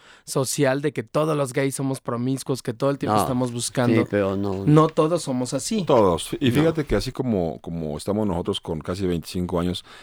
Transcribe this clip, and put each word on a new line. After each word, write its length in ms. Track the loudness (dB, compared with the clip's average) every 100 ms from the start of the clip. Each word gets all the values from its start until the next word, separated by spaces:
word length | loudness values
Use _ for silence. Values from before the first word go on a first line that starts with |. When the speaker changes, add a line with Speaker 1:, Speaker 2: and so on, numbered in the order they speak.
| -20 -20
Speaker 1:
social 580 | -6 -4 -2 2 2 2
de 100 | -2
que 100 | -4
todos 320 | -4 -2 0
los 200 | 0 -2
gays 200 | 0 -2
somos 280 | -2 -4 -4
promiscuos, 600 | -4 -4 -2 -4 -4 -4
que 120 | -6
todo 160 | -2 -2
el 80 | 0
tiempo 180 | 0 2
Speaker 2:
No, 60 |
Speaker 1:
estamos 280 | 2 0 -2
buscando. 520 | -4 -4 0 2 2
Speaker 2:
sí, 40 | 2
pero 260 | 0 0 0
no. 280 | -2 -2 4
Speaker 1:
No 220 | 6 6
todos 340 | 2 2 0
somos 320 | -2 -4 -4
así. 300 | -4 -4 -2
Speaker 3:
Todos. 520 | 4 6 6 4 -2 -2
Y 120 | 2
Speaker 2:
No. 40 |
Speaker 3:
fíjate 300 | 4 2 0
que 120 | 0 -2
así 160 | -2
como, 480 | -4 -2 0 0 -4
como 340 | -8 -8 -6 -6
estamos 300 | -4 -2 0
nosotros 340 | -2 -2 -4
con 200 | -4 -6
casi 260 | -6 -4 -2
veinticinco 520 | -2 -4 -4 -2 -2
años, 280 | -2 -4 -10 -20